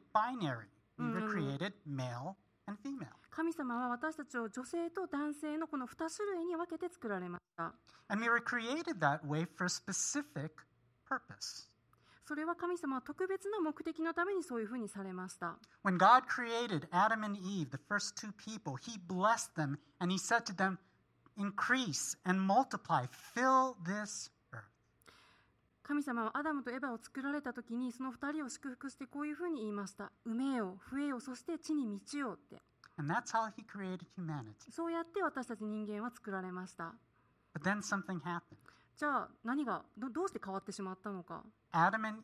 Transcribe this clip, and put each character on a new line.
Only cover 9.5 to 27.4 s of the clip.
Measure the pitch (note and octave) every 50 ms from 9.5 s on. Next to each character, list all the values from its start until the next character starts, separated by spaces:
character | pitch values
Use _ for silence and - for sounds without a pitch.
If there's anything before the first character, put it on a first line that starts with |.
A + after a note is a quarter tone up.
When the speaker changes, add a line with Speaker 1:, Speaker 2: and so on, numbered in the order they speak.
| -
Speaker 1:
for | - F#3
a | F3+
specific | - - - - F#3 - - - - F#3+ F#3+ G3 - D3+ C#3 D#3+ - - - _ _ _ _ _ _ _ _
purpose. | - C4+ B3 - - - - - - - - - - _ _ _ _ - _ _ - - - -
Speaker 2:
そ | - D4+
れ | D4 D#4
は | E4 F4
神 | E4+ F4 F4 F4+
様 | F4 - C#4 C4+
は | B3+ B3+
特 | - D4 - F#4+ F#4
別 | F#4+ F#4+ - G4+
な | G#4+ G#4+
目 | D#4+ D#4 D4 - -
的 | E4 D#4 - D#4+
の | E4 E4
た | F4 F4
め | G4 G4+
に | F#4 D4+
そ | - B3
う | A#3
い | A3
う |
ふ | G3+ A#3+
う | B3+
に | A3 G3+
さ | - G3+ F#3+
れ | F#3+ F#3
ま | F#3 F#3 F#3+
し | - -
た。 | F3+ E3+ E3 - - - - _ -
Speaker 1:
When | G3 F#3
God | E3+ F#3 G3+ A#3+ C4 B3+
created | - - - A#3+ A#3 A#3 A#3 A#3+ A3 G3 D3 - -
Adam | - F3+ G3+ A3 A3+ A3 G#3+
and | G#3 G3+ G#3
Eve, | F3+ F#3 G3+ F#3 D3+ B2
the | - B2+ - -
first | G#3 G3+ - - -
two | - - G#3+ G3
people, | - - G#3+ A3 G3+ - D3+ C3
he | B2+ - A#3 A3+ G3+
blessed | F3 E3+ F#3+ F3+ F#3+ A3 A3+ A3+ - - -
them | E3 D#3 C3+ C#3 - - - _ _
and | F3+ F3 F#3+
he | F3
said | - - A#3 A#3 A#3
to | - F#3+
them, | E3 F#3+ F#3+ F#3 - - _ _ _ _ _ _ _ _ - _ G#3
"Increase | G3+ G3+ G3+ - - - B3 C4 B3+ F#3+ C3 - - - - - _
and | F3+ F#3 F#3+ F#3+
multiply, | F#3+ G3 A#3+ C4+ C4 - - - - E3+ C#3 B2
fill | - - - - - - A#3 B3+ C4 C4 C4 C4 C4 B3 G3 E3
this | E3+ G3 G#3 G#3 G3+ - - - - - _ _ _
earth." | - A2+ G#2 - _ _ _ _ _ _ _ - - - - - - - _ _ _ _ _ _ _ _ _
Speaker 2:
神 | - D4 D4 C#4
様 | C#4+ A#3+ A#3 A3
は | G3+ -
ア | C#4 D4
ダ | D#4 D4+
ム | C#4+ A#3+
と | B3 A#3
エ | B3+
バ | C4 C4+ A#3
を | A3
作 | - - - C#4 B3+
ら | C#4
れ | C#4+ D4